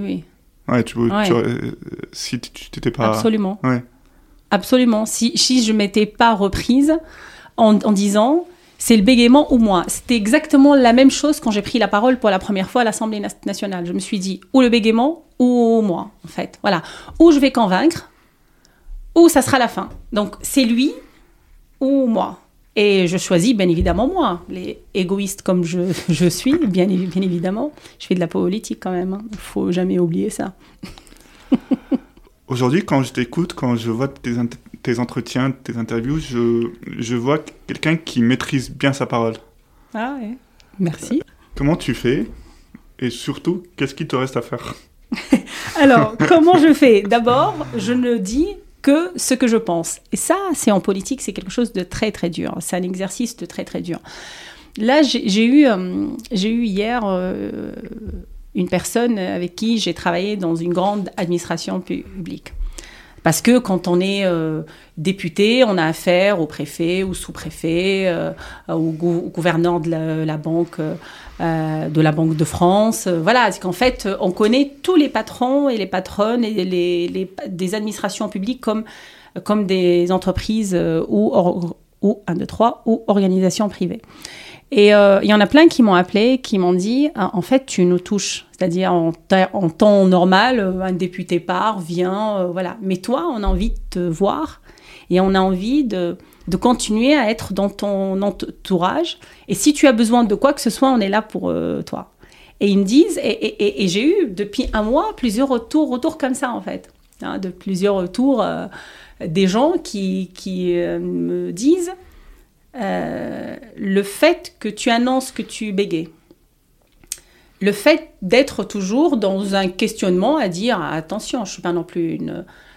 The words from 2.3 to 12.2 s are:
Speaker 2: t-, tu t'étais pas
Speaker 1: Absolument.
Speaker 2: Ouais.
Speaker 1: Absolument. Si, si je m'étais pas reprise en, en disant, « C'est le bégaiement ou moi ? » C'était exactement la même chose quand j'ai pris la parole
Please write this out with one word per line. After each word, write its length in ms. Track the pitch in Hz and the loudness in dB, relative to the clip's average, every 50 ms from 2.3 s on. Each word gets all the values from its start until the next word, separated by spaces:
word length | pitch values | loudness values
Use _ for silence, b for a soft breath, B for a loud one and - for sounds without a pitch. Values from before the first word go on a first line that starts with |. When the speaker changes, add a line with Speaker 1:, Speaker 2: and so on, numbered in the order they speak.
| - 120 | -8 -8
Speaker 2:
t-, 120 | - - - | -8 -12 -16
tu 160 | - - - | -20 -20 -16
t'étais 220 | - - - 127 | -14 -6 -4 -4
pas 160 | - - 117 110 | -2 2 2 2
Speaker 1:
Absolument. 500 | 107 110 107 226 220 214 202 185 202 214 - | 2 2 2 0 0 0 0 -2 -4 -2 0
Speaker 2:
Ouais. 180 | 131 127 120 120 - b b b b b b b b b b _ _ | 0 0 0 -4 -8 b b b b b b b b b b _ _
Speaker 1:
Absolument. 520 | - 196 190 - 262 254 254 240 220 214 220 | -2 -2 2 2 2 4 4 4 2 0 0
Si, 260 | 220 - - 226 233 - | -4 -2 -2 -2 0 0
si 280 | - - - 254 254 233 | 0 0 2 2 2 2
je 80 | 214 | 2
m'étais 340 | 220 214 202 196 202 214 214 | 2 2 0 0 2 0 0
pas 260 | 208 - - 240 233 226 | 0 2 2 4 4 4
reprise 600 | 180 202 196 190 - - - 240 269 277 302 311 320 320 B B B B B B B B B B | 2 0 -2 -2 -2 0 2 2 4 4 4 2 0 -2 B B B B B B B B B B
en, 200 | - 226 214 214 196 | 2 4 6 6 4
en 100 | - 214 | 4 2
disant, « 560 | 208 190 202 202 196 214 214 254 294 349 349 B B B B B B - | 2 2 2 2 2 2 4 4 2 2 0 B B B B B B -6
C'est 180 | - - 233 | 2 4 4
le 60 | 220 | 6
bégaiement 500 | 190 220 262 233 240 240 254 294 302 - | 6 6 6 6 6 8 8 6 6 4
ou 60 | 294 240 | 4 4
moi ? » 240 | 226 208 190 175 - - | 4 4 2 0 0 -2
C'était 260 | - - - - 247 | -8 -8 -4 -2 -2
exactement 600 | 233 202 214 247 302 302 - - 277 277 285 285 | 0 2 2 2 2 2 4 6 6 8 8 8
la 160 | 277 254 233 | 8 6 6
même 180 | 233 254 269 269 | 6 8 6 6
chose 300 | - - - 294 302 - | 6 4 0 0 -2 -2
quand 100 | - 233 | -2 -2
j'ai 120 | 208 208 | -2 -2
pris 180 | 196 - - 240 | -2 -2 0 0
la 80 | 214 196 | 0 2
parole 320 | 214 208 220 254 262 247 | 2 2 2 2 2 2